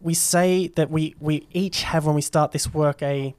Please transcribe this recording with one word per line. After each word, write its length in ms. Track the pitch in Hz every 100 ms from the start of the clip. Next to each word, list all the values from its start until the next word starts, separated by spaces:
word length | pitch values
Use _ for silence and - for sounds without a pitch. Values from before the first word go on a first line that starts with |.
we 140 | 165
say 540 | 165 - 175 185 185 185
that 220 | - 151
we, 240 | 156 156 -
we 260 | 151 151 -
each 300 | 180 190 -
have, 240 | - 165 151
when 80 |
we 80 | 147
start 280 | - 156 147
this 200 | 151 -
work, 280 | 156 147 139
a, 320 | 143 139 135